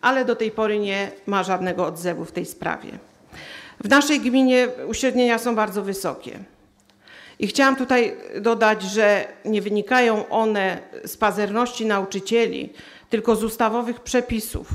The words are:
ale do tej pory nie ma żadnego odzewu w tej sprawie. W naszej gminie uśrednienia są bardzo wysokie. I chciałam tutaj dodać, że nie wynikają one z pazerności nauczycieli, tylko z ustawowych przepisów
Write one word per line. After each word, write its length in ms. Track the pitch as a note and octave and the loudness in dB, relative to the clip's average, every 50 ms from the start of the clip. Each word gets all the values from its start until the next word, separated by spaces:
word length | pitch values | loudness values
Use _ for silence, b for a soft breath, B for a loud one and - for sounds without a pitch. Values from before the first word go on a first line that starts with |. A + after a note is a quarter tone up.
ale 240 | - B3 C4 C4+ B3+ | 2 2 2 2 2
do 120 | A#3 A#3 | 0 0
tej 140 | A3+ A3+ G#3+ | 0 -2 -4
pory 280 | A3 - A3 G#3+ G#3+ G#3+ | -2 -2 -2 0 0 -2
nie 320 | G#3 G3+ G3 G3 G3+ G3 - - - | -2 -2 -2 -2 -4 -4 -8 -10 -6
ma 160 | - G3+ G3 F#3 | -2 0 0 0
żadnego 440 | F#3 F#3 F3+ F#3 F#3 F3 F3+ F3+ | 0 -2 -2 0 -2 -2 -2 -2
odzewu 380 | D#3+ E3 D#3+ F3 F3+ E3+ D#3+ F3 | -4 -4 -4 -4 -4 -4 -4 -8
w 80 | E3 - | -8 -8
tej 140 | F3+ F3 | -8 -8
sprawie. 520 | - - - - E3+ E2 - - - - - - _ _ _ _ B B B B B B B B B B B - | -8 -10 -8 -6 -6 -6 -6 -8 -16 -16 -18 -20 _ _ _ _ B B B B B B B B B B B 0
W 40 | G#3 | 4
naszej 320 | C4+ C#4+ C#4+ C#4+ D4+ C#4 | 4 4 6 4 0 0
gminie 480 | G#3 B3 A#3+ C4+ C4 B3+ B3+ B3+ B3 B3 - - C#3 - | 0 2 4 4 4 6 6 4 4 2 -2 -6 -8 -8
uśrednienia 500 | A3+ - - C4 B3 B3 B3 A#3+ A#3 A3+ | -4 0 0 2 4 4 4 4 4 2
są 160 | A#3 B3 A#3 | 0 0 0
bardzo 280 | A3 G#3+ G#3+ F#3 G#3 G3 | 0 0 0 -2 -4 -4
wysokie. 560 | G3 G3 F#3+ - E3 C3 - - A#2+ - - G3 - - _ _ _ _ _ _ _ B B B B B B B B B B | -4 -6 -4 -4 -6 -6 -6 -12 -14 -14 -14 -18 -20 -20 _ _ _ _ _ _ _ B B B B B B B B B B
I 80 | G#3+ | -4
chciałam 300 | G3 - - C#4 C4+ C4 | -2 2 4 4 4 4
tutaj 400 | C4+ C4 B3 C4 B3 A#3 - - - - - - - | 2 0 2 2 2 2 2 -2 -8 -12 -10 -10 -2
dodać, 420 | G#3 A#3 A#3 G#3 A3+ G#3+ G#3+ - F#3+ | 0 0 2 4 4 4 4 2 -2
że 460 | F#3 G3 G#3+ A3 G#3 G#3 G3 - - - - - | -4 0 2 4 4 4 2 0 -6 -10 -10 -4
nie 180 | - A3 G#3 G3 | -2 -2 -2 0
wynikają 680 | G#3 G#3 G#3 G3+ G3+ B3 B3+ B3 A#3 A3 G#3 G3 - | 0 -2 -2 0 2 2 4 4 4 2 0 -2 -2
one 500 | - A3 A3+ A3 G#3+ G#3 F#3+ F#3+ F3+ - - - - - - | 0 0 0 2 2 0 0 0 -2 -4 -10 -14 -18 -16 -14
z 120 | - - | -14 -6
pazerności 720 | - - G#3 F3+ G3 G#3 F#3+ G3+ A3+ B3 B3 A#3+ - A3 | 0 0 0 2 0 -2 -2 0 0 -2 -2 -2 -4 0
nauczycieli, 840 | A3 G#3 G3 F#3+ F#3+ - G3 F#3+ - A3+ A#3 A#3 G3 - - - - B B B B B B B B | 0 0 0 0 -2 -6 -8 -4 0 2 2 2 2 -2 -6 -8 -10 B B B B B B B B
tylko 260 | - A3 A3 - A3 | -2 -2 2 2 2
z 80 | G3 G#3+ | 2 0
ustawowych 560 | A3+ A3 - A#3+ A3 G#3 A#3+ A#3+ A3+ A#3 - | -4 -2 0 0 0 2 0 -4 -4 -6 -8
przepisów 680 | - - - B3 - - A#3 A3+ G#3+ - - - - - - | -8 -2 0 0 0 0 -4 -4 -4 -6 -8 -10 -8 -8 -10